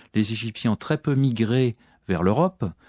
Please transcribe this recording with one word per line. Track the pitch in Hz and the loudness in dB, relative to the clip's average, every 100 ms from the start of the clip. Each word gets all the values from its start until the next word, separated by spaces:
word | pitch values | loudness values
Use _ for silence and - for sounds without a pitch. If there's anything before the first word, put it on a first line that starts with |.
| - | -4
les | 107 104 | -2 -2
Égyptiens | 107 113 - 117 | -4 -8 -4 -2
ont | 101 | -2
très | - 151 | -2 -2
peu | 151 | 0
migré | 135 135 113 110 127 127 - _ _ - | 2 2 0 0 2 0 -4 _ _ -4
vers | 85 | 0
l'Europe. | 92 120 185 - 95 - | 2 2 0 -2 -8 -8